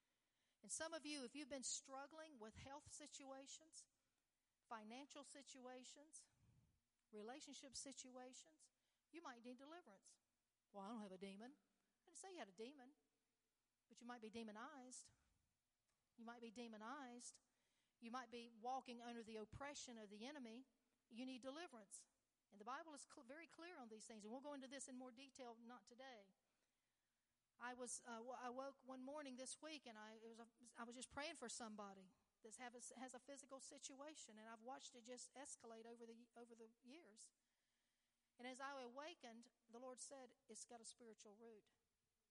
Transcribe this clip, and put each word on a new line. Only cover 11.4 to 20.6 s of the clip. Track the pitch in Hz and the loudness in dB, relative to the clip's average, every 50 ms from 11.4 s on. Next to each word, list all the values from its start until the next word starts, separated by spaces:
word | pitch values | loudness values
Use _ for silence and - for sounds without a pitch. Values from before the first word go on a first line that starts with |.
| 226 254 | -4 -6
I | 294 - - _ _ _ _ _ _ _ _ 359 | -6 -10 -16 _ _ _ _ _ _ _ _ -8
didn't | 339 - | -4 -2
say | - 392 | -2 0
you | 370 320 | 0 0
had | 226 196 | -2 -2
a | 175 | 0
demon, | 190 220 254 302 285 247 262 302 - - _ _ _ _ _ _ _ _ _ _ _ _ _ _ _ _ | 0 0 0 -2 -4 -10 -10 -12 -16 -20 _ _ _ _ _ _ _ _ _ _ _ _ _ _ _ _
but | - 233 - | -16 -10 -4
you | 240 240 | -2 -2
might | 247 240 220 | 0 0 0
be | 220 | 0
demonized. | 196 233 226 220 202 214 240 302 311 262 247 254 247 - - - - - - - - - _ _ _ _ _ _ _ _ _ _ _ _ _ _ _ | 2 2 2 2 2 0 0 -2 -2 -4 -4 -2 -2 -4 -4 -6 -10 -18 -20 -20 -20 -20 _ _ _ _ _ _ _ _ _ _ _ _ _ _ _
You | - 226 | -6 -4
might | 226 233 240 | -4 -2 -2
be | 233 233 | -2 -2
demonized. | 196 247 240 226 220 208 220 233 269 302 262 247 240 247 240 - - - - _ _ _ - _ - - - _ _ - | 0 0 0 0 0 0 2 2 2 2 0 0 -2 -2 -2 -4 -4 -6 -10 _ _ _ -20 _ -20 -20 -20 _ _ -4
You | 240 226 | 0 2
might | 233 262 254 233 240 | 4 4 4 2 0
be | 240 233 240 233 214 | 0 0 -2 -2 4
walking | 214 247 262 254 247 262 240 240 | 6 8 8 8 8 4 2 2
under | 233 240 240 233 | 2 2 2 2
the | 220 220 220 220 | 2 4 4 2
oppression | 208 - - - 277 285 285 - - 262 240 226 | 2 2 2 2 2 2 2 2 0 0 0 -2
of | 214 196 | -2 -2
the | 208 208 226 | -2 0 2
enemy. | 269 302 294 240 226 226 254 | 2 2 2 0 0 0 -2